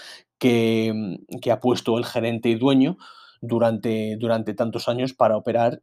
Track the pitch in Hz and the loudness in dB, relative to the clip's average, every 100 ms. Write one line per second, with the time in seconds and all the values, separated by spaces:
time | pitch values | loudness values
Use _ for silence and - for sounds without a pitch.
0 | - - _ - 127 117 113 113 110 110 | -20 -20 _ 0 2 4 4 2 0 -2
1 | 104 - - 120 123 113 123 120 - 117 | -6 -8 -10 -6 -2 0 2 0 0 -2
2 | 117 120 113 113 117 113 131 135 139 185 | -2 -4 -2 -2 0 2 4 4 2 0
3 | - - - - 120 117 117 110 117 110 | -12 -20 -20 -12 -4 0 2 0 -2 -2
4 | 107 110 117 113 107 104 113 113 - 120 | -4 -4 -2 -2 -2 -4 -4 -4 -4 -4
5 | 131 - 113 107 120 113 117 123 | -4 0 2 2 -2 0 0 -2